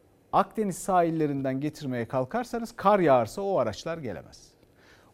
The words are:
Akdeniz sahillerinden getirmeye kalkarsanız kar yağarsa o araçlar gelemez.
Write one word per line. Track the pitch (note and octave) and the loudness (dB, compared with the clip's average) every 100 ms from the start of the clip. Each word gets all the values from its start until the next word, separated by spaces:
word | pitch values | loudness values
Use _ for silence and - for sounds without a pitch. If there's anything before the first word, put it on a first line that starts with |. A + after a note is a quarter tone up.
| _ _ - | _ _ -2
Akdeniz | D#3+ G3 - G3+ D#3+ | 0 0 -2 -4 -4
sahillerinden | - F3+ E3+ D#3+ D3+ C#3 C3+ C3 | 0 2 2 0 -2 -2 -4 -4
getirmeye | D3 - C#3 B2 A2+ | -6 -6 -6 -6 -2
kalkarsanız | C3 B2+ A#3+ A#3+ A#3 C3 - | -2 -2 -4 -6 -8 -10 0
kar | G3 G#3 | 4 6
yağarsa | D#3+ B2+ A2 - | 6 6 4 -4
o | G3 F3+ | -2 0
araçlar | A#2+ G2+ E3 E3 | 0 -2 -8 -8
gelemez. | B2+ D#2+ - - - _ _ _ _ - _ | -8 -10 -14 -20 -20 _ _ _ _ -20 _